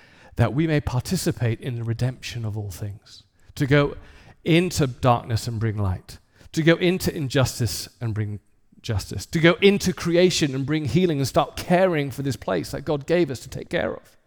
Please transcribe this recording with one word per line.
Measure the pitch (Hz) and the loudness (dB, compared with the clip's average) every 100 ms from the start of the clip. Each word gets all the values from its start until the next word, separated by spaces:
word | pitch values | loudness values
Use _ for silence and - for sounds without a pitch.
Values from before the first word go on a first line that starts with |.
| _ _ - - | _ _ -16 -2
that | 113 | 0
we | 117 160 | 2 2
may | 151 | 0
participate | - 127 - 185 - - 117 117 | 0 -4 -2 -2 -2 -2 -2 -2
in | 143 | -6
the | 120 | -6
redemption | 117 117 127 123 - 120 110 | -4 -2 -2 -4 -10 -8 -6
of | 104 | -6
all | 104 | -8
things, | - 104 101 _ - _ _ _ | -10 -10 -12 _ -20 _ _ _
to | - 135 | -6 2
go | 147 143 - - - - - | 4 4 -2 -16 -20 -20 -12
into | - 165 180 - 139 | 2 2 2 0 -2
darkness | 120 131 120 - 110 - | 2 2 2 2 -4 -4
and | 113 | -4
bring | 110 104 | -2 0
light, | 98 90 - - _ _ - | -2 -2 -6 -20 _ _ -8
to | - | 0
go | 160 165 | 4 4
into | 180 180 - | 2 0 -2
injustice | - 135 139 123 - 117 - - _ | -4 -2 2 0 0 -4 -4 -10 _
and | 117 | -6
bring | 107 104 104 - _ _ _ | -4 -6 -8 -14 _ _ _
justice, | - 107 - - - | -6 -4 -4 -10 -6
to | 165 | 4
go | 165 175 | 4 6
into | 202 202 185 | 4 4 0
creation | - 175 165 185 - 156 | -2 0 4 4 4 0
and | 131 | -2
bring | 139 156 147 | -2 -2 0
healing | 165 185 147 | 2 2 2
and | 131 | 0
start | 175 143 - | 0 0 -4
caring | - 175 190 160 143 | 0 4 4 2 -2
for | 120 | -4
this | 139 127 | -4 -4
place | - 185 135 | -4 -4 -4
that | 139 143 | -8 -4
God | 147 135 | -4 0
gave | 175 160 | 2 2
us | 127 | -2
to | - | -12
take | - - | -14 -6
care | 170 - | -4 -4
of. | - - _ | -6 -14 _